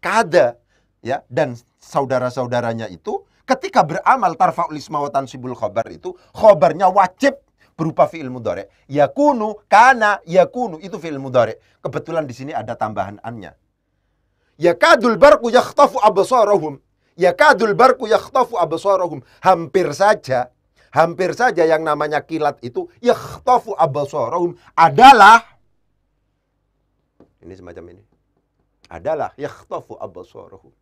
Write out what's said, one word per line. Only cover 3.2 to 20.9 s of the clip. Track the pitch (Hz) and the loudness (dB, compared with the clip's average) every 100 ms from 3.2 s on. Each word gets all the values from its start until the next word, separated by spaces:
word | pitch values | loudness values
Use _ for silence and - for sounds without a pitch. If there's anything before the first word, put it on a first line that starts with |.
| _ _ - | _ _ -6
ketika | 262 381 262 160 | -4 -2 -2 -2
beramal | 165 - 254 190 160 | -2 0 0 0 0
tarfa'ul | 180 165 170 151 | -2 -2 -8 -8
isma | - 151 | -10 -8
wa | 143 | -6
tansibul | 139 135 135 127 123 | -6 -8 -12 -14 -8
khobar | 107 98 113 | -6 -6 -8
itu, | 80 - 359 _ - | -12 -16 -16 _ 0
khobarnya | 214 180 170 151 190 | 2 4 2 0 0
wajib | 190 185 _ 277 269 _ _ _ _ | 0 -2 _ -4 -4 _ _ _ _
berupa | 160 160 | -8 -2
fi'il | 156 165 135 | -2 -2 -12
mudhari. | 127 110 90 - _ _ | -10 -8 -8 -10 _ _
Yakunu, | 135 143 - 294 262 214 208 _ | 0 0 2 0 0 -4 -8 _
kana, | 196 240 254 214 196 - | 4 6 4 0 -2 -2
yakunu, | 175 247 247 240 160 | 0 0 -2 -8 -10
itu | 185 180 | -14 -14
fi'il | 160 143 | -12 -12
mudhari. | 135 127 110 110 _ _ | -4 -2 -2 -4 _ _
Kebetulan | - 123 - 160 147 | -10 -10 -8 -8 -8
di | 117 | -12
sini | 135 | -12
ada | 143 110 113 | -10 -10 -8
tambahan | 110 104 95 101 | -8 -6 -10 -10
annya. | 113 117 87 _ _ _ _ _ _ _ _ _ _ _ | -16 -16 -18 _ _ _ _ _ _ _ _ _ _ _
Yakadul | 170 170 320 311 240 220 | -2 2 4 4 2 6
barqu | 277 294 233 | 6 6 2
yakhtafu | 240 - - 285 269 | 0 0 2 2 4
absarahum. | 208 190 185 254 208 202 151 139 _ _ _ - | 0 2 0 0 2 0 -2 -12 _ _ _ -2
Yakadul | 180 175 302 220 220 | -2 4 4 4 0
barqu | 175 254 254 226 | 2 2 2 -2
yakhtafu | 214 - 269 240 226 | -2 -2 -4 -2 -2
absarahum. | 165 165 190 190 180 147 _ _ | -4 -4 -2 -2 -2 -8 _ _
Hampir | 185 180 165 190 160 | 0 0 0 -4 -4
saja, | 147 202 208 - 127 123 _ _ _ _ | 0 0 0 -2 -6 -6 _ _ _ _